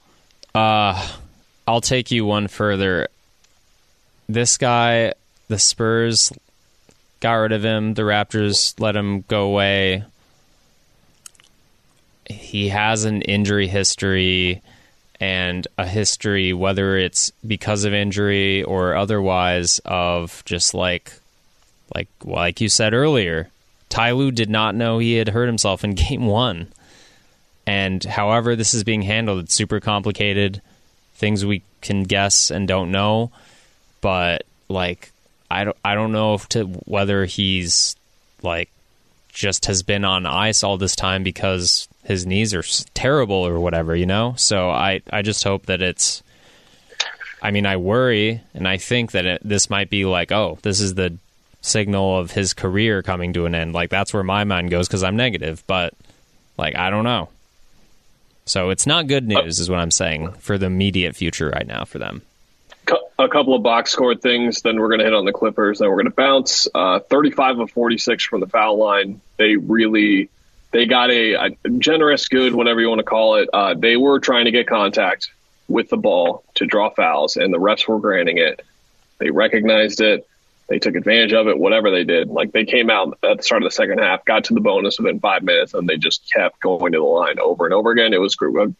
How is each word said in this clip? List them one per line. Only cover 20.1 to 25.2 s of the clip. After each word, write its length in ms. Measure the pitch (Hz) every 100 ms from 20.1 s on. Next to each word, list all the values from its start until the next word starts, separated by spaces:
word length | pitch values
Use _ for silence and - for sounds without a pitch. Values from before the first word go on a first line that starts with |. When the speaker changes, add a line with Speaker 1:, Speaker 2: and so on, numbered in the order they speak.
| 87 85 - -
Speaker 1:
just, 280 | 85 -
like, 400 | 92 90 87 - - _ _ _ _ _ _ -
like, 140 | - 95 _
like 380 | - 82 87 -
you 60 | 110
said 280 | - 110 117
earlier, 540 | 151 135 90 82 - _ _ _ -
Ty 220 | 113 117
Lue 200 | 123 139
did 180 | 117 107
not 260 | 107 110 104
know 240 | 117 113
he 140 | 117
had 160 | 117